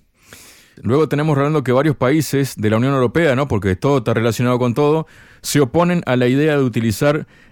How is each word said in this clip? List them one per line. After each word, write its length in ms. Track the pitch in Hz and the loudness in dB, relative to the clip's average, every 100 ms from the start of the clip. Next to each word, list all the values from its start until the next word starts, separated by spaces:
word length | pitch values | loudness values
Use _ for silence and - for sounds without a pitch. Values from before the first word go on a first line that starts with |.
| _ _ _ - - - _ - | _ _ _ -20 -20 -20 _ -10
Luego 260 | - 139 156 | -2 0 0
tenemos, 280 | 147 156 139 | 0 0 0
Rolando, 260 | 143 156 | 0 0
que 100 | 123 | 0
varios 240 | 123 151 131 | 2 2 0
países 580 | 127 156 - 139 135 - | 0 0 0 -2 -4 -2
de 140 | 104 | 0
la 80 | 110 | 0
Unión 160 | 131 | 0
Europea, 420 | 135 123 160 165 123 | 0 0 0 0 0
¿no? 120 | 143 | 0
Porque 280 | - 95 90 | -2 -2 -2
todo 220 | 139 139 | 0 0
está 160 | 117 | 0
relacionado 440 | 110 117 110 123 123 | 0 0 0 0 0
con 160 | 123 | 0
todo, 320 | 117 147 160 156 - - - | 0 0 0 -4 -14 -20 -16
se 180 | - 143 | -4 0
oponen 420 | 127 160 175 175 - | 2 2 2 0 0
a 100 | 127 | 0
la 120 | 123 | 2
idea 300 | 131 156 147 | 2 2 0
de 60 | |
utilizar 640 | 131 113 113 107 147 151 - - - | 0 -2 -2 0 0 -2 -6 -18 -20